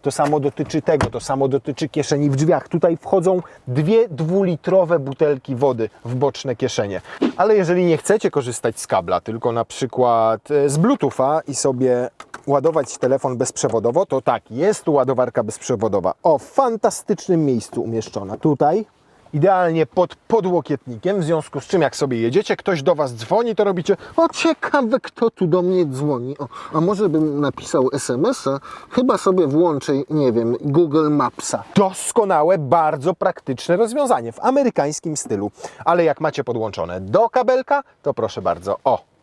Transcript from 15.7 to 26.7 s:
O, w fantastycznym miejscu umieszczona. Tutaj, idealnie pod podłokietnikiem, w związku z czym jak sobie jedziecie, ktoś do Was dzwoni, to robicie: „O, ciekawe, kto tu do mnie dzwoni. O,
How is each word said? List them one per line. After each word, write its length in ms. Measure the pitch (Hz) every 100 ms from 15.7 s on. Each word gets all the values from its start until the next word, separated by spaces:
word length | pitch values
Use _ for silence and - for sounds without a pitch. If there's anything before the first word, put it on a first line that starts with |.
| 120 107 98 90 -
O, 140 | 175 143
w 60 |
fantastycznym 1000 | - - 262 226 220 - - 208 - 170 147
miejscu 360 | 123 - -
umieszczona. 560 | 110 113 - - 98 110
Tutaj, 480 | 156 143 151 185 220 _ _ _ _
idealnie 520 | 151 180 190 175 165 156
pod 300 | - 175 -
podłokietnikiem, 1040 | _ 226 185 175 - 143 - 117 175 202
w 40 |
związku 380 | 156 160 - 143
z 60 | -
czym 140 | 196
jak 140 | 139 -
sobie 260 | 139 120
jedziecie, 340 | 117 147 214 196
ktoś 280 | - 170
do 120 | 139 156
Was 200 | 139 117
dzwoni, 400 | 110 196 240 214
to 80 |
robicie: 340 | 202 180 175 196 - -
„O, 120 | 330
ciekawe, 680 | - 330 311 - 294 240 240
kto 300 | - - 233
tu 180 | - 180
do 140 | 180
mnie 240 | 180 185 160
dzwoni. 520 | 131 147 131 123 143
O, 100 | 135 - -